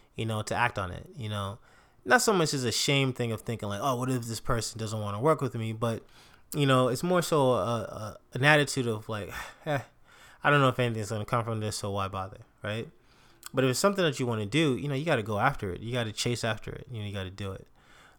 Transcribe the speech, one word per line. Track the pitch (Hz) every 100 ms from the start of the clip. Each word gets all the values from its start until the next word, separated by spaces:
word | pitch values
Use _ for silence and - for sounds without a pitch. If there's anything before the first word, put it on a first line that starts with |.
| _ -
you | 113
know, | 107
to | 107 98
act | 117 107
on | 92
it, | 87 85 185
you | 110
know. | 104 98 98 - - _ _ -
Not | 247
so | 233
much | 202 151 143
as |
a | 123
shame | - - 139 135
thing | 123 120
of | 110
thinking, | - 113 104
like, | 101
"Oh, | 139 123
what | 127
if | 127
this | 113 113
person | - 120 - 110
doesn't | 110 110
wanna | 104 101
work | 143 156
with | 131
me?" | 117 110
But, | 110 117 113 - - - - - 151
you | 139
know, | 131 127
it's | 127
more | 180 180
so | - 156 131
a, | 120 95 117
a, | 104 - 107 - _
an | -
attitude | 143 151 143 - 117
of, | 110 110
like, | 107 87 - -
<sighs> | - -
Eh, | 143 - _ _ - - -
I | 143
don't | 143
know | 135
if | 120
anything's | 123 113 101
gonna | 110 104
come | 123
from | 113 113
this, | 107 -
so | 104
why | 98 98
bother, | 98 95 - - _
right? | 107 107 151 - _ _ - - -
But | 131
if | 131
it's | 123
something | 202 196
that | 170 131
you | 123
wanna | 110 101
do, | 147 160 120
you | 147
know, | 135
you | 165
gotta | 135
go | 104 101
after | 127 131 101
it. | 87
You | 107
gotta | 123 110
chase | 101 123 120
after | 117 110 -
it. | - -
You | 117
know, | 104
you |
gotta | 101 92
do | 98 101
it. | 95 - _ _ - -